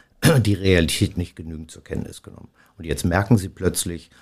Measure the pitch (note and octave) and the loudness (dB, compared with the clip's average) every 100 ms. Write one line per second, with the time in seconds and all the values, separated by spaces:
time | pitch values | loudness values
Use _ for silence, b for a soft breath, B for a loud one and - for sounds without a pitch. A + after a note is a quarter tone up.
0 | B - - D3 G#2 F#2 F#2+ F2+ D#2+ - | B 0 2 4 2 2 4 4 2 0
1 | G2+ - F2 - E2 D#2+ D#2+ - - - | -2 -2 -8 -10 -12 -12 -14 -18 -12 -10
2 | - - - - - _ b - E2 C#2 | -10 -16 -20 -20 -20 _ b -12 -8 -4
3 | F2+ F2 G2+ A2+ F#2 - F2+ - F2+ E2+ | -2 0 2 2 0 -2 -2 -2 -6 -8
4 | - b | -14 b